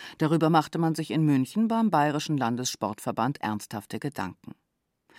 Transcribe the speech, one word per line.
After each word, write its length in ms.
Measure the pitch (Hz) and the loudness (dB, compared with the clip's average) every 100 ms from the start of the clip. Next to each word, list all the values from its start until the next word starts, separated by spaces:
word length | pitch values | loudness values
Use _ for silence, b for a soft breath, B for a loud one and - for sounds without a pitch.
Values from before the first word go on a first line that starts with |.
| B B | B B
Darüber 300 | 156 160 160 | 2 4 4
machte 300 | 165 - 160 | 4 2 0
man 160 | 165 156 | 0 0
sich 160 | 156 | -2
in 140 | 139 156 | 2 4
München 420 | 135 131 214 220 | 4 2 0 0
beim 220 | 226 220 | 2 2
Bayerischen 480 | 156 147 147 - 147 | 4 2 2 -2 0
Landessportverband 1040 | 117 120 127 - 101 107 - 113 120 143 | 0 -2 -4 -4 -4 -4 -6 -2 -2 -2
ernsthafte 580 | 107 104 - 107 - 113 | -4 -6 -6 -10 -8 -8
Gedanken. 540 | 147 - 92 - - - _ _ _ _ _ | -6 -6 -8 -10 -18 -20 _ _ _ _ _